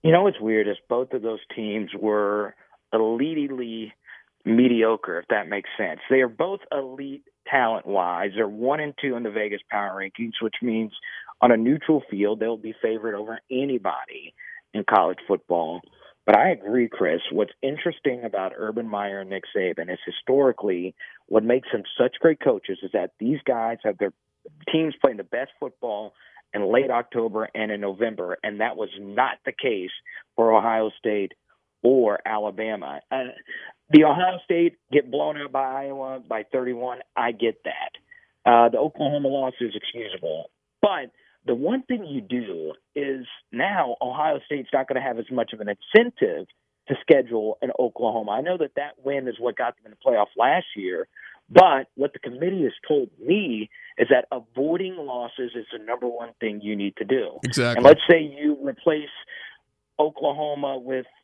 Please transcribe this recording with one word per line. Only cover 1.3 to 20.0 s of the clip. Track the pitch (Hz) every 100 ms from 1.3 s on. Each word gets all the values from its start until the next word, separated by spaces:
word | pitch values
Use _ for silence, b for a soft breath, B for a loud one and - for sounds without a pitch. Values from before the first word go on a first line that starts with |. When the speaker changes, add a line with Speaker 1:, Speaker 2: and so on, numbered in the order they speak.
| 110 - -
Speaker 1:
teams | 107 104 101 98
were | 107 104 101 104 104 - b b _
elitely | 113 110 117 147 160 143 131 120 113 113 - B B B _
mediocre, | - 113 127 117 110 110 - 87
if | -
that | 110 90
makes | 101 - -
sense. | 95 78 -
They | 131
are | 127
both | 110 175 196 -
elite | 143 131 131 139 139 _ _ -
talent-wise. | 139 120 110 - 98 87 87 101 98
They're | 107
one | 107 123 151
and | 151 139
two | 143 120
in |
the | 117
Vegas | 104 107 101 -
power | 104 101 95
rankings, | 98 - 113 -
which | 113 -
means | 123 113 110 - B B B B
on | 123
a | 113
neutral | 113 151 - 156 -
field, | 98 104 110
they'll | 110 113
be | 110 110
favored | 113 110 110
over | 101 107 113 _
anybody | 127 139 123 95 65 65 - - _ B B _
in | 107
college | 98 104 85 90 -
football. | 98 _ 87 80 87 - b b b -
But | 104
I | 117
agree, | 175 98 123 117
Chris. | - 90 85 -
What's | - 104 -
interesting | 135 151 175 - 147 123
about | 117 101 95
Urban | - 107 110 113
Meyer | 104 101 98
and | 95
Nick | 95 - 104
Saban | 92 80 87
is | 90